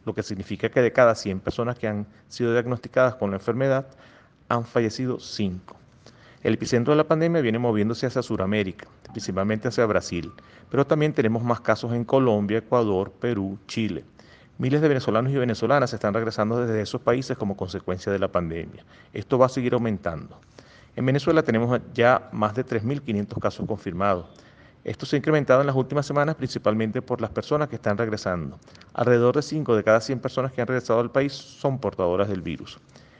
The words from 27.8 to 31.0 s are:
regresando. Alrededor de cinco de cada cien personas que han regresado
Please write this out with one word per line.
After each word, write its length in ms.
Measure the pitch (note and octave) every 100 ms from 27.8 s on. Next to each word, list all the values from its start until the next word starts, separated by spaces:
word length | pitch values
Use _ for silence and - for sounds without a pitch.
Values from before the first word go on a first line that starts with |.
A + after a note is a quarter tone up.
| A2 G2+
regresando. 600 | A2+ G#2 G2 F2+ C#2+ - - - -
Alrededor 400 | - A#2+ A#2+ A#2+
de 80 | C3+
cinco 320 | C#3+ D#3 B2+
de 80 | A2
cada 180 | G#2 A2+
cien 200 | A2+ B2+
personas 320 | B2+ - C3
que 80 | -
han 80 | A#2+
regresado 320 | B2+ - A#2